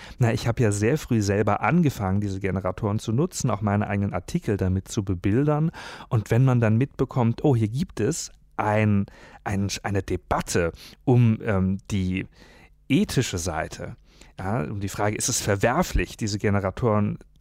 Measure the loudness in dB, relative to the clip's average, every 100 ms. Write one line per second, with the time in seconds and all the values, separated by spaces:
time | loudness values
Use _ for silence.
0 | -6 0 0 0 -2 2 2 4 2 2
1 | 0 0 2 2 2 2 2 4 2 0
2 | -2 0 -2 -4 -4 -2 -4 -2 -2 -2
3 | -2 -2 -2 -2 -2 0 0 0 0 -2
4 | -2 -4 -4 -6 -2 0 0 0 -2 -4
5 | -4 -2 0 2 2 2 0 -4 -16 -16
6 | -4 -2 2 4 4 4 4 2 0 -2
7 | -2 0 0 2 2 2 0 -2 -6 -2
8 | -2 -2 -8 -16 _ -4 0 2 4 2
9 | 0 -8 -20 -12 -6 -2 -2 -4 -4 -2
10 | -2 -4 -2 -4 0 0 0 -4 -18 -6
11 | 2 6 6 4 0 2 2 0 -4 -2
12 | -2 -2 -6 -14 -20 -20 -20 _ 0 2
13 | 2 0 -2 -2 -4 -4 -6 -8 -12 -14
14 | -20 -20 -20 -10 -4 -4 -4 -6 -6 -4
15 | -4 -2 -2 -2 0 0 2 0 0 -2
16 | -2 -4 -4 -2 0 0 0 -2 0 2
17 | 0 -4 -12 -12